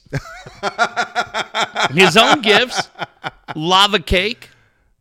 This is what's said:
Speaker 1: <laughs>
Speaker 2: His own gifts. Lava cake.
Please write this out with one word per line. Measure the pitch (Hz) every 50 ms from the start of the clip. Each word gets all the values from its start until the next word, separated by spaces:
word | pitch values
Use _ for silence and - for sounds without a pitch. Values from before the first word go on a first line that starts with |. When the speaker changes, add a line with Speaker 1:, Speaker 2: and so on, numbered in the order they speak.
| - _
Speaker 1:
<laughs> | - - - - 679 719 - - - - - - - - 233 240 202 233 247 - - 240 - - - 214 - - - 214 214 - - 233 214 -
Speaker 2:
His | 131 180 185 185 151
own | 220 226 220 202 302
gifts. | 214 214 202 220 254 240 - 196 - - _ - 180 - _ _ - 151 - _ _ - 143
Lava | 156 156 175 185 190 202 202 202 190
cake. | - - 202 180 190 220 247 - - - _ _ _ _ _ _ _ _ _ _